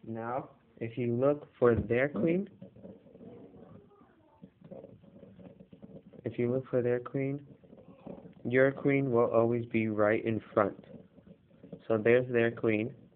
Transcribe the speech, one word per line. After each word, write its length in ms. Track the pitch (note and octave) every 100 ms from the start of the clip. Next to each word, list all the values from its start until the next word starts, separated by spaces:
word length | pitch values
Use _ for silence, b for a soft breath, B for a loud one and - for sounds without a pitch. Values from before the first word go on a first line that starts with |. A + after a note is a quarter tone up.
| A2+
Now, 440 | A2+ A#2 B2+ D3+ - _ -
if 180 | A2+ B2
you 200 | A#2+ A#2+
look 320 | C3+ D3 - _
for 160 | B2
their 340 | G#2+ G#2 A#2 C#3
queen, 400 | F#3+ F3 F3 G3+ - - - - - - - - - - - - - G4+ G4+ _ _ _ _ - _ - - - - - - - - - - - - - - - -
if 140 | - A2
you 120 | A#2+
look 200 | C3 B2+
for 100 | B2+
their 200 | A#2+ B2
queen, 400 | B2 C#3 C3+ C#3 C#3+ - - - - - - - - -
your 260 | - B2+ C3+
queen 400 | C3+ D3 C#3 C#3
will 160 | A#2 A#2+
always 400 | A2+ A#2 A#2+ A#2
be 220 | A#2 A2
right 360 | G#2+ G#2 A2
in 160 | A2+ G#2+ -
front. 240 | - G2 - - - - - - - _ - - - -
So 100 | A2+
there's 280 | G#2+ B2 B2+
their 200 | A#2+ A#2
queen 420 | A#2 A#2 G#2+ A#2 - -